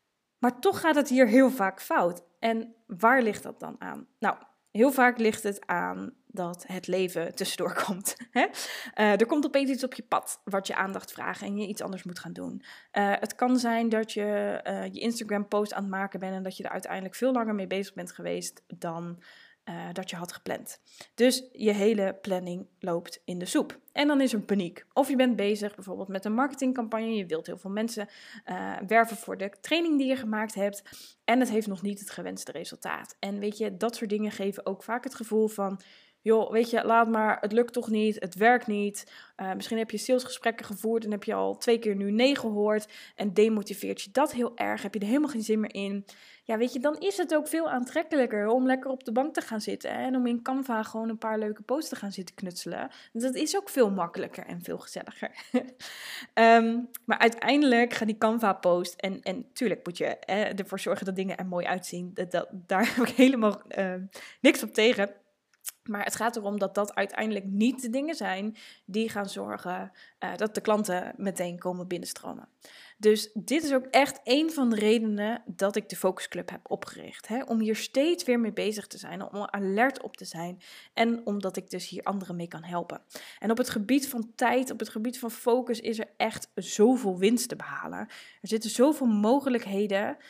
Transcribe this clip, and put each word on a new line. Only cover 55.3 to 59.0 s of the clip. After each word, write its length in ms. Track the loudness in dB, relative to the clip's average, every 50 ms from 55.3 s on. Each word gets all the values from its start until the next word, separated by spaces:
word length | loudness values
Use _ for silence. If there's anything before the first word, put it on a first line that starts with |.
| -10 -14 -6 -4
<laughs> 100 | -2 -2 -2 -4 -10 -18 -16 -16 -14 -14 -14 -12 -12 -14 -14 -2 _
Ehm, 460 | 6 8 10 10 8 8 4 2 -2 -4 -6 -10 -8 _
maar 120 | -2 2
uiteindelijk 760 | 4 4 4 4 2 2 2 4 6 6 6 6 6 4 2 0
gaat 140 | -2 -2
die 100 | -2 0
Canva-post, 760 | 2 2 2 2 2 2 0 2 2 4 4 4 4 2 -2 -6
en, 280 | -6